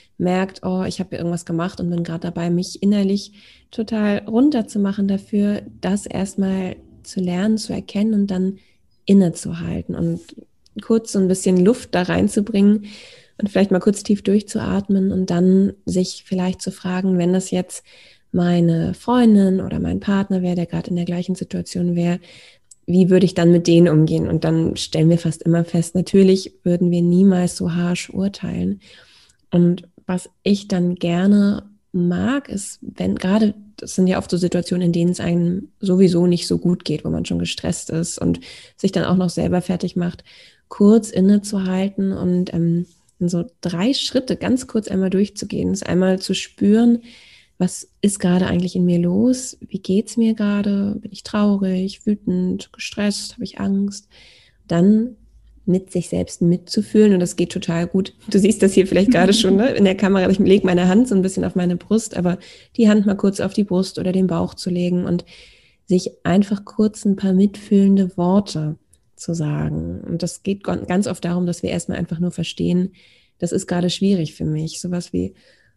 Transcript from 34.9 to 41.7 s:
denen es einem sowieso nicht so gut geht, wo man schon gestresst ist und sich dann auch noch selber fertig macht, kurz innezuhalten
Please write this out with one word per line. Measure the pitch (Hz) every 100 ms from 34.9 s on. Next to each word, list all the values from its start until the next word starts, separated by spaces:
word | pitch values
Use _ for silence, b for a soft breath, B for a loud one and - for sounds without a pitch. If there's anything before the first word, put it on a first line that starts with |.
denen | 170 170
es | 180
einem | - 175 170 180 - -
sowieso | 196 180 190 170 180
nicht | 175 -
so | 170
gut | 175 175 -
geht, | 156 160
wo |
man | 165 175
schon | 175
gestresst | 170 - - 175 -
ist | 160 170 -
und | 175 170 B B B B
sich | 196
dann | - -
auch | 185
noch | 180
selber | 170 165 180
fertig | 170 180 180 180
macht, | 175 - - b b b -
kurz | - 202 226 220
innezuhalten | - 190 208 202 202 185